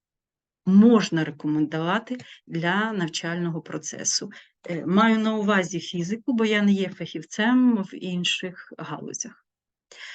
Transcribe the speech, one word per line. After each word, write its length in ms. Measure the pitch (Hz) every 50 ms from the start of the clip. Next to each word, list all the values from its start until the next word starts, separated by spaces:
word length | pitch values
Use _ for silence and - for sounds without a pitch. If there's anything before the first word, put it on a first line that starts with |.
| _ _ _ _ _ _ _ _ _ _ _ _ _
можна 580 | 190 190 202 214 240 233 214 175 - 165 160 156
рекомендувати 920 | 156 151 - - 151 151 151 156 143 160 160 165 170 185 226 226 - 247 247 - - - - _
для 460 | - 160 165 165 170 180 202 214 226 220
навчального 680 | 196 175 156 - - - 165 170 180 175 175 160 160
процесу. 720 | - - - 156 - - - - - - - - - 202 - - - _ _ _ - -
Е, 180 | 175 160 -
маю 320 | 160 185 202 226 226 220 220
на 180 | 220 220 220
увазі 440 | 214 208 202 208 190 180 165 185 165
фізику, 520 | - - - 175 170 175 214 233 - - 247
бо 120 | 226 226
я 180 | 214 214 208 208
не 100 | 202 196
є 160 | 196 190 180
фахівцем 920 | 190 - 175 - - 165 156 - - - 214 233 254 254 254 247 233 196 190
в 120 | - 180
інших 760 | - - 185 180 175 175 - - - - 185 180 - - - - -
галузях. 680 | 170 156 151 - - - - - - 240 - _ _ _ _ _ _ _ _ _ _ _ - - - - -